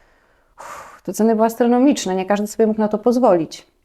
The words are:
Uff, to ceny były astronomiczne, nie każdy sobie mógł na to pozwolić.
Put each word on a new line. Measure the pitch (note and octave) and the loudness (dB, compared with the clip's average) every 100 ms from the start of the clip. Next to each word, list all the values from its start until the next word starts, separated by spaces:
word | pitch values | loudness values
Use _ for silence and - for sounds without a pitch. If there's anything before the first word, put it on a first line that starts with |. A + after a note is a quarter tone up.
| _ _ _ _ _ - | _ _ _ _ _ -20
Uff, | - - - - | -20 -18 -20 -18
to | - | -10
ceny | F#3+ G#3+ | -2 0
były | A3+ A3+ | 2 0
astronomiczne, | A3+ A#3+ B3 C4+ C#4 - | 0 0 2 2 2 -2
nie | F#3+ F#3 | -4 -2
każdy | G3+ G#3 | -2 -2
sobie | - A3 | -2 0
mógł | G#3+ | 0
na | G#3+ | -2
to | G#3+ | 0
pozwolić. | A3+ B3 A#3+ F3+ - - - _ | 0 2 4 4 0 -12 -20 _